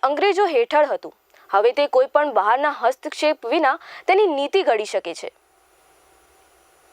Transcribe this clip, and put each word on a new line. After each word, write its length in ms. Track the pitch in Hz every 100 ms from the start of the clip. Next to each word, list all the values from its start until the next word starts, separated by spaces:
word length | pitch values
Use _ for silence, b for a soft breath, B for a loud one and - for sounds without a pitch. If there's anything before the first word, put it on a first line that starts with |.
અંગ્રેજો 440 | 262 294 403 370 392
હેઠળ 380 | 269 233 302
હતું. 300 | 294 190 - - _ b b
હવે 200 | 196 226
તે 140 | 247 285
કોઈ 200 | 254 262
પણ 260 | 294 294
બહારના 380 | 214 202 254 294 269
હસ્તક્ષેપ 680 | 233 269 311 - 302 302 233
વિના 320 | 320 285 320 B B -
તેની 200 | 381 415
નીતિ 360 | 277 277 392
ઘડી 220 | 294 226
શકે 300 | 208 202 170
છે. 180 | 160 - _ _ _ _ _ _ _ _ _ _ _ _ _ _ _ _